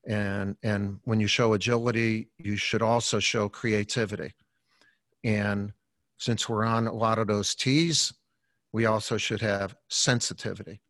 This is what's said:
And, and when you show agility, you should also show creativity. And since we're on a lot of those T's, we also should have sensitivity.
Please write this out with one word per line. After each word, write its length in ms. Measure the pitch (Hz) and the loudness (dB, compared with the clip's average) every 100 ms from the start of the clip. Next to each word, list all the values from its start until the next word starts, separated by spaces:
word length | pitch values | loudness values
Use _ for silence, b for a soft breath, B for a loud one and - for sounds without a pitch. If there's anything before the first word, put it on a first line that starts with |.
| - | -4
And, 500 | 107 101 101 98 101 | -2 -2 -2 -4 -4
and 380 | 110 101 101 101 | -2 -2 -2 -6
when 160 | - 110 | -2 0
you 60 | 104 | 2
show 260 | - 117 | 2 4
agility, 760 | 107 120 120 120 117 113 110 110 _ | 2 2 0 0 0 0 -2 -6 _
you 180 | 101 104 | -4 -2
should 260 | - 110 | 0 0
also 360 | 110 117 - 110 | 4 2 2 0
show 300 | - 117 101 | 0 0 -2
creativity. 840 | - 117 104 104 - 107 92 73 - _ b b b b b _ _ | -2 0 0 0 -2 -2 -4 -8 -14 _ b b b b b _ _
And 480 | 117 104 104 101 101 - _ _ _ _ | 0 0 2 -2 -4 -10 _ _ _ _
since 300 | - 113 - | -2 -2 0
we're 160 | 110 | 0
on 220 | 113 113 113 | 2 2 0
a 60 | |
lot 260 | 107 113 113 | 0 2 2
of 80 | 110 | 2
those 280 | 104 98 | 0 0
T's, 580 | - 131 143 170 151 - - _ _ _ _ _ | -2 2 4 4 2 0 -6 _ _ _ _ _
we 140 | 110 113 | 0 2
also 300 | 110 - 110 | 2 0 -4
should 240 | - 104 | -2 -2
have 340 | 110 101 98 - _ | -2 -2 -4 -8 _
sensitivity. 920 | - - 120 - 92 110 98 - 104 | 0 2 2 0 -6 -8 -10 -12 -18